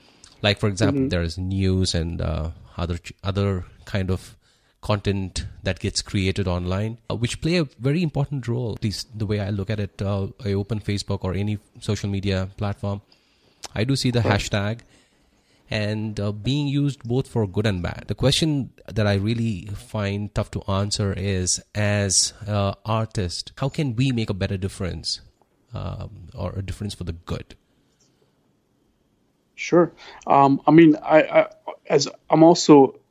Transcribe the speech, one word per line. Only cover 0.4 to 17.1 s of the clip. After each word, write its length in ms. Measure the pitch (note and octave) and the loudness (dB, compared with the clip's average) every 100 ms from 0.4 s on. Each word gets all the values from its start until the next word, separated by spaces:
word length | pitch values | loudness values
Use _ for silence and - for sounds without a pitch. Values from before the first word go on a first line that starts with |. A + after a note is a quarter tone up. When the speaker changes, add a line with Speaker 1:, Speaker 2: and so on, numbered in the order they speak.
Speaker 1:
Like, 180 | G#2 G2+ | 0 2
for 80 | G#2+ | 0
example, 320 | F#2+ - C#3 | 2 2 2
Speaker 2:
Mm-hmm. 80 | C3 | 0
Speaker 1:
there 140 | F2+ | 0
is 160 | E2+ F2+ | -2 -4
news 560 | F#2 G2 F#2+ F#2 F#2 | -2 0 2 2 2
and, 260 | E2+ E2+ E2+ | 0 -2 -4
uh, 300 | E2 D#2+ D#2+ - - - | -4 -4 -6 -10 -14 -8
other 220 | E2+ F2 | -6 -6
ch-, 160 | - - | -10 -8
other 400 | G2+ G2 G2+ F#2 - - - | -4 0 0 -2 -6 -16 -6
kind 240 | G2+ F#2 | -4 -2
of 260 | F#2 - - _ _ _ _ | -4 -6 -20 _ _ _ _
content 640 | - G#2 G#2 G2 F#2 - - - | -4 -2 0 -2 -4 -8 -10 -6
that 160 | F#2+ F2+ | -6 -4
gets 240 | G2 - | -4 -4
created 440 | - G#2 F#2 F#2+ F#2 | -4 0 0 0 -2
online, 520 | F2+ F2+ F#2 A2 A#2 - | -2 -2 -2 -4 -8 -8
uh, 40 | G#2 | -4
which 240 | A#2 - | -4 -4
play 160 | D#3 F3+ | -2 0
a 80 | D3 - | -2 -2
very 220 | B2+ D#3 | -2 0
important 440 | E3 C#3 C#3+ C#3+ A#2 | 0 -2 -2 -4 -4
role. 280 | A#2+ A#2+ | -4 -4
At 100 | - | -4
least 340 | A2 F#2 - G#2 | -4 -4 -8 -6
the 60 | |
way 160 | G2+ G#2 | -2 -2
I 80 | G2 | -2
look 220 | G#2 F#2+ | -2 -2
at 100 | G#2+ | -4
it, 220 | G2+ - | -6 -4
uh, 240 | G2 G2+ G2 - | -2 -2 -4 -6
I 80 | G2+ | -2
open 280 | G2 G2+ A2 | -2 -2 -4
Facebook 440 | G2+ G2+ - G2 | -4 -4 -4 -4
or 80 | F#2+ | -4
any 260 | F#2 G#2 G#2 - - | -2 -2 -4 -8 -8
social 300 | - G2+ G2+ | -4 -2 -2
media 400 | G2 G2 F#2 F#2+ - | -2 0 -2 -4 -6
platform, 420 | G2+ G2 G2+ G2+ - _ _ _ _ _ - | -6 -4 -6 -6 -10 _ _ _ _ _ -10
I 100 | - | -4
do 120 | B2 C3+ | 0 0
see 140 | B2+ | 2
the 100 | A#2+ | 2
Speaker 2:
Right. 180 | G#2+ G2+ | 2 0
Speaker 1:
hashtag 420 | - G#2 G2+ A#2 - _ _ _ _ _ _ _ - | 0 -2 -4 -6 -12 _ _ _ _ _ _ _ -8
and, 480 | A2+ G#2 G#2+ G#2+ G#2 | -4 -2 -4 -4 -4
uh, 120 | G2+ | -4
being 340 | G#2 A2+ C#3+ C#3+ | -4 -2 -2 0
used 340 | C#3+ C#3+ - | 0 0 -2
both 240 | A2+ | -4